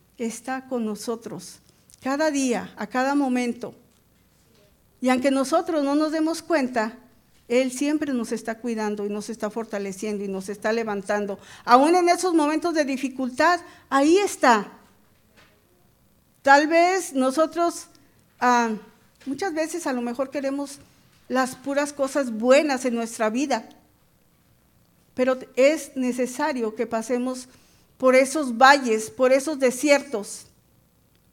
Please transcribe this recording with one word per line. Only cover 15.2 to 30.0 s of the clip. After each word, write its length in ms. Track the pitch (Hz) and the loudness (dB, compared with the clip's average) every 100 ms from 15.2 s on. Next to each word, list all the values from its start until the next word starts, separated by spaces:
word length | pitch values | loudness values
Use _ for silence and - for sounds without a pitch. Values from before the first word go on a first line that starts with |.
| _ _ _ _ _ _ _ _ _ _ _ _ | _ _ _ _ _ _ _ _ _ _ _ _
Tal 240 | 277 285 302 | 6 6 6
vez 460 | 330 349 381 - | 4 4 2 -2
nosotros, 760 | 269 262 269 320 330 339 - - _ _ _ _ _ | -2 0 2 0 0 -2 -2 -14 _ _ _ _ _
ah, 300 | 247 240 226 214 - _ _ _ | 2 2 0 -4 -10 _ _ _
muchas 300 | 262 269 392 | -12 -6 -4
veces 320 | 311 320 339 302 | -4 -4 -4 -6
a 60 | |
lo 100 | 254 | -4
mejor 280 | 240 240 269 | -4 -6 -6
queremos 480 | 294 269 277 277 - - _ _ _ - | -6 -6 -6 -8 -12 -20 _ _ _ -4
las 280 | 254 254 - | -2 -2 -4
puras 360 | 277 277 285 | -4 -2 -4
cosas 380 | 285 269 294 254 | -4 -4 -2 -4
buenas 540 | 214 247 277 302 254 | -2 4 4 4 -2
en 100 | 254 | -2
nuestra 360 | 233 226 - 214 | -4 -6 -2 -2
vida, 380 | 240 285 226 - - _ _ _ _ _ _ _ _ _ _ _ _ _ | 0 -2 -4 -6 -20 _ _ _ _ _ _ _ _ _ _ _ _ _
pero 240 | - 254 254 - - | -2 0 0 -4 2
es 400 | 269 311 - 262 | 4 4 -4 -4
necesario 760 | 247 247 247 269 302 254 220 | -4 -2 -4 -2 -4 -2 -4
que 120 | 214 - | -4 -6
pasemos 600 | 226 226 247 254 254 - - _ _ _ _ | -6 -4 -4 -4 -8 -14 -20 _ _ _ _
por 180 | 254 | 4
esos 440 | 254 269 311 262 226 | 6 4 0 -4 6
valles, 520 | 269 285 247 220 220 | 8 8 4 -2 -2
por 220 | - 254 | 0 2
esos 260 | 269 302 277 | 4 2 0
desiertos, 880 | 254 247 294 285 | 0 0 2 2